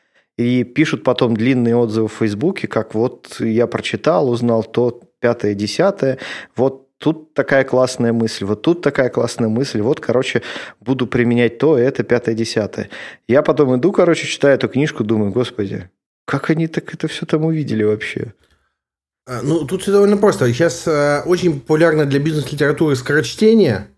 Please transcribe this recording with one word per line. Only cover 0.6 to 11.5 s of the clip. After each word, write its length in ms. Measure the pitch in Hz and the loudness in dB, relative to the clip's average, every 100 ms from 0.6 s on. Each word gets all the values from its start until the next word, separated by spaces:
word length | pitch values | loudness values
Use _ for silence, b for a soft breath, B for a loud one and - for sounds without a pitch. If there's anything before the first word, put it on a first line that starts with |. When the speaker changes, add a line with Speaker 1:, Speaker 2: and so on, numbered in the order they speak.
Speaker 1:
пишут 400 | 123 - 156 - | 0 0 0 0
потом 320 | - 123 127 113 | 0 2 2 2
длинные 400 | 117 131 117 120 | 0 2 2 2
отзывы 320 | 120 107 110 | 2 0 -2
в 60 | |
Фейсбуке, 540 | - 110 104 151 - - | -2 -2 0 -2 -2 -4
как 260 | - 110 110 | -4 -4 -2
вот 420 | 123 - - - | -2 -4 -16 -6
я 260 | 113 110 117 | -2 0 0
прочитал, 600 | 117 - 107 - 175 143 | -2 -6 -2 0 2 2
узнал 340 | 120 120 113 | 0 0 0
то, 360 | 107 - 123 - - _ | 0 0 -2 -2 -14 _
пятое, 340 | 120 117 104 101 | -2 0 -2 -2
десятое, 640 | 104 - 180 196 135 131 B B B - | -4 0 0 0 -2 -4 B B B -2
вот 320 | 131 135 _ _ | -2 -2 _ _
тут 340 | - 156 - | -4 -4 -6
такая 300 | - 131 139 | -4 0 2
классная 500 | 131 127 127 - 117 | 2 0 0 0 -2
мысль, 320 | 117 113 - 98 | 0 -2 -4 -6
вот 160 | 104 | -2
тут 200 | - 170 | 0 0
такая 280 | 147 139 127 | 0 0 0
классная 400 | 123 120 - 113 | 0 -4 -2 -2
мысль, 320 | 110 139 113 | 0 -2 -2
вот, 180 | 107 151 | -2 -2
короче, 420 | - 120 131 120 B B B B | 0 -2 0 -2 B B B B
буду 280 | 104 131 127 | -4 -2 0
применять 500 | 127 120 120 120 | 0 2 2 2